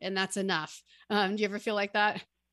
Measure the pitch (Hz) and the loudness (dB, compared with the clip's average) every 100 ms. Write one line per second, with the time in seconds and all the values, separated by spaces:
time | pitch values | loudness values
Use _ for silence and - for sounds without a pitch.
0 | 190 190 190 202 190 165 156 - - - | -4 0 0 0 0 0 -2 -10 -20 -18
1 | - 208 190 208 208 208 226 208 202 214 | -2 2 2 2 -2 -2 -2 0 0 2
2 | 208 196 - _ _ | 2 0 -8 _ _